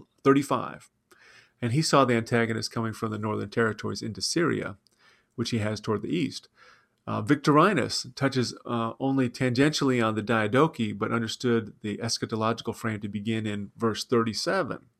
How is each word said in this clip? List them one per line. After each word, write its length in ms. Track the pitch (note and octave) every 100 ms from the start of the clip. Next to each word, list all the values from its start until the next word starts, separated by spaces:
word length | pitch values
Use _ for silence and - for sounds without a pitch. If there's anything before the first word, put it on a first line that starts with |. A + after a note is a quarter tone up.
| - _
thirty-five, 680 | C3+ C#3 C3+ B2 G2+ - - _ _ _ - - _ -
and 80 | A#2
he 100 | C3
saw 240 | D#3+ D3
the 120 | C3 A#2
antagonist 560 | A2 A#2+ A2+ A2 G#2+
coming 200 | A#2+ A2+
from 200 | G#2 A2+
the 60 | G#2
northern 320 | A2 G#2+ G#2
territories 520 | - A2+ G#2 G#2+ G2+
into 180 | A2+ G2
Syria, 580 | - E3 D#3+ G#2+ F#2+ G2 _ _ _ _ _ -
which 140 | A#2
he 80 | A#2
has 220 | G#2+ G#2
toward 220 | - G#2
the 120 | G#2
east. 340 | E3+ D3 - - _ - - _ _ -
Uh, 140 | G#2+
Victorinus 840 | G#2+ D3 - D3 F#3 F3 G#2+ - B2 -
touches, 360 | C3+ C3 A2+ - -
uh, 280 | A#2 A2+ -
only 320 | C3+ C3+ B2
tangentially 720 | - B2+ A#2+ D3 D3+ C3+ B2
on 120 | A2 G#2+
the 60 |
diadochi, 680 | G#2 A#2 G#2+ B2 D#3+ - G#2+
but 200 | G2+ G#2+
understood 600 | A#2 A2 - B2 A#2 G#2 -
the 180 | G#2+ G2+
eschatological 760 | A#2 - A2+ A2 A2 A2 -
frame 240 | G#2 A2+ G#2
to 80 | G#2
begin 400 | G#2 G#2 A2+ A2
in 240 | G#2 G2+ -
verse 280 | A2+ G#2
thirty-seven. 840 | - A#2+ A2+ G2+ F3 F#3+ C#3 D#2+ _